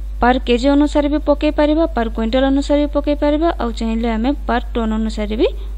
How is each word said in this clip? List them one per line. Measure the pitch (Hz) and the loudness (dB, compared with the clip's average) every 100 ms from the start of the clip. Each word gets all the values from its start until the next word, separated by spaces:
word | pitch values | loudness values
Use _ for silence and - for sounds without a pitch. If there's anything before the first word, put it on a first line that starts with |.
| - - | -8 0
per | 240 254 - | 2 2 2
କେଜି | 240 269 | 2 4
ଅନୁସାରେ | 285 294 302 285 | 4 4 2 2
ବି | 294 294 | 0 0
ପକେଇ | 285 302 294 | 0 2 2
ପାରିବା, | 294 302 330 240 | 2 2 0 0
per | 226 | -4
quintal | 226 226 254 269 | -2 -2 2 2
ଅନୁସାରେ | 277 277 285 | 2 2 0
ବି | 294 | 0
ପକେଇ | 294 294 294 | 0 -2 0
ପାରିବା, | 294 302 339 - | 0 2 0 0
ଆଉ | 233 | -4
ଚାହିଁଲେ | 220 226 226 233 220 | -4 -4 -2 -2 0
ଆମେ | 240 294 - | -2 -2 -2
per | 233 - | -2 -2
ton | 247 226 | -4 -2
ଅନୁସାରେ | 220 220 214 208 220 | -2 -2 -4 -4 0
ବି | 415 - - | -2 -2 -8